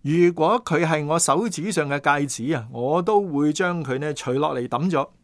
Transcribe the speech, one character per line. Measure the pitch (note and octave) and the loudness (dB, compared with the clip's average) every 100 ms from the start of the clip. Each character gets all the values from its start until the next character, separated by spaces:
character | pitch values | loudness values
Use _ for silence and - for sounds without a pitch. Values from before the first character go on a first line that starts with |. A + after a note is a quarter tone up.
如 | C#3 E3 F3 | 2 4 4
果 | E3+ D#3+ A#3+ | 4 2 2
佢 | - D#3+ | 0 0
係 | E3 D#3 | 2 0
我 | D3 E3 | 0 0
手 | - D3 A3+ | 2 2 0
指 | F3 F#3+ | -4 -2
上 | F3 C#3+ | -2 -2
嘅 | C#3+ D3 C#3+ | 0 0 0
戒 | C#3+ | 0
指 | - B2 | -4 -4
啊， | D3 A2+ | -4 -4
我 | A#2+ B2+ E3 | -6 -2 0
都 | F3+ G#3 | 2 2
會 | G3 C#3+ D3+ | 2 0 0
將 | D#3 F3+ F3 | 0 -2 -2
佢 | C#3 C3 | -4 -4
呢 | D3+ | -4
除 | C#3+ - | -6 -4
落 | C3 D3+ | -2 -2
嚟 | C3 B2 | -2 -4
抌 | B2+ F3+ | -2 0
咗。 | D3+ C#3+ _ | 0 -4 _